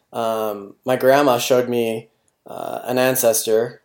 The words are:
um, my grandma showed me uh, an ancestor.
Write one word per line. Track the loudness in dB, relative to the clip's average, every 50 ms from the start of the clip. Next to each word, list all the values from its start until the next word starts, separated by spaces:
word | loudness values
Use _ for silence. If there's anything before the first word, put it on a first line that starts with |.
| _ _ -8
um, | -6 -4 -4 -4 -4 -4 -6 -6 -8 -12 -16 -20 _ _
my | -2 -2
grandma | 2 4 4 6 6 6 4 2 2
showed | 2 2 2 2 2 0
me | -2 -2 -2 -2 -4 -6 -10 _ _ _ _ _ _ _ _
uh, | -16 -14 -12 -10 -10 -10 -10 -8
an | -4 -2 0
ancestor. | 0 0 0 2 2 2 0 0 0 0 0 0 0 -2 -6 -12